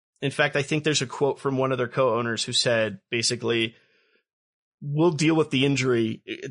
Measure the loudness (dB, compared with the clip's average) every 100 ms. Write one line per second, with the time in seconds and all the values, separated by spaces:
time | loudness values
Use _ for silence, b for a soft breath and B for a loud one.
0 | _ _ -4 0 0 0 -2 -2 0 0
1 | -2 0 0 0 -2 0 0 0 -2 0
2 | 2 2 -2 -4 -4 -2 0 2 0 -4
3 | _ -2 -2 -2 0 0 0 -4 b b
4 | b b b _ _ _ _ _ -6 0
5 | 2 2 2 2 2 2 2 2 2 2
6 | 0 -4 -10 -12 -8